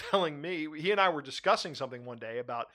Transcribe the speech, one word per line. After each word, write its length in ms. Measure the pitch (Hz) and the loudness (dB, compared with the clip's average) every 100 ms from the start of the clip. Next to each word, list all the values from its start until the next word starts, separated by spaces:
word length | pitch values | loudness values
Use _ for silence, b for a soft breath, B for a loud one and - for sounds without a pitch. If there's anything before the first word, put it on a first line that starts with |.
<laughs> 60 | - | 0
telling 300 | 196 165 147 | 2 2 -2
me, 260 | 160 175 156 151 | -6 -4 -6 -2
he 100 | 170 | 2
and 80 | 202 | 4
I 80 | 190 | 4
were 120 | 156 | 4
discussing 540 | 131 - 190 208 175 139 | -4 0 4 4 2 -6
something 300 | 131 123 123 | -6 -6 -10
one 120 | 117 | -10
day 220 | 113 117 | -6 -6
about 300 | 123 120 117 | -4 -6 -6